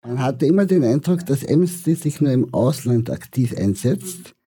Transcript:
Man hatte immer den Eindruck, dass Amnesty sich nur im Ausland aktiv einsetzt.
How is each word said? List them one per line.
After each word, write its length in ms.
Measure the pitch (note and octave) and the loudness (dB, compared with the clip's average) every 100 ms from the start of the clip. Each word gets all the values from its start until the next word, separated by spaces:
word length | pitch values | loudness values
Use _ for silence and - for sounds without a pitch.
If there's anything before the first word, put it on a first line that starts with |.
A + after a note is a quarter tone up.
| A#2+ | -6
Man 140 | B2 | -4
hatte 260 | C3 - D3 | -2 0 2
immer 200 | F#3 G3 | 2 4
den 160 | F#3 | 2
Eindruck, 440 | B2 C#3 D#3 F3 - | 4 2 2 -2 0
dass 200 | C#3 - | -4 2
Amnesty 480 | D3+ F3 - - | 2 2 -2 -2
sich 260 | E3 D#3 - | 0 -2 0
nur 120 | D3 | 0
im 220 | B2+ - | 2 0
Ausland 560 | - B2 C#3+ A#2+ A#2+ A2+ | 0 0 0 0 0 0
aktiv 440 | - - - B2 - | -6 -6 -2 -2 0
einsetzt. 760 | G2 F#2+ B2+ G3 F#3 - - _ | -2 0 -2 -2 -6 -14 -18 _